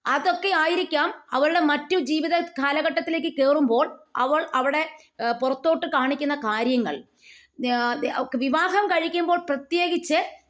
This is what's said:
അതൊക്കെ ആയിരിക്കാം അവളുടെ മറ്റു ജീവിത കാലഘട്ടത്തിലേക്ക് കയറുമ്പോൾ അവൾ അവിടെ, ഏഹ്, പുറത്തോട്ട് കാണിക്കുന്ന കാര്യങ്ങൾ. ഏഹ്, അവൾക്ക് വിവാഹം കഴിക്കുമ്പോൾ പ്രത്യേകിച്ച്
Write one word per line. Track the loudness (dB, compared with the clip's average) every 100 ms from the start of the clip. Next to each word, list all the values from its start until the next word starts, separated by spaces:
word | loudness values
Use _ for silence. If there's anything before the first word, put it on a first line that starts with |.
| 0 0
അതൊക്കെ | 0 0 0 2
ആയിരിക്കാം | 2 0 0 0 0 -4 _ 0
അവളുടെ | 2 4 2
മറ്റു | 0 0 0 2
ജീവിത | -2 2 0 -2 -4
കാലഘട്ടത്തിലേക്ക് | -2 0 0 -2 -2 -4 -4 0
കയറുമ്പോൾ | 2 4 4 2 0 -4 _ -4
അവൾ | 0 0 0 -2
അവിടെ, | 0 0 -4 -10 _ -6
ഏഹ്, | -4 0
പുറത്തോട്ട് | -2 0 0 0 0 0
കാണിക്കുന്ന | 0 -2 -2 -2
കാര്യങ്ങൾ. | -2 0 2 2 0 -6 -12 _ -20 -20 _ -6 -2
ഏഹ്, | 0 0 0 -4 -4
അവൾക്ക് | -4 -2 0
വിവാഹം | 2 2 2 2
കഴിക്കുമ്പോൾ | 0 0 -2 0 0 0
പ്രത്യേകിച്ച് | -6 -2 0 0 -2 0 0 -2 -10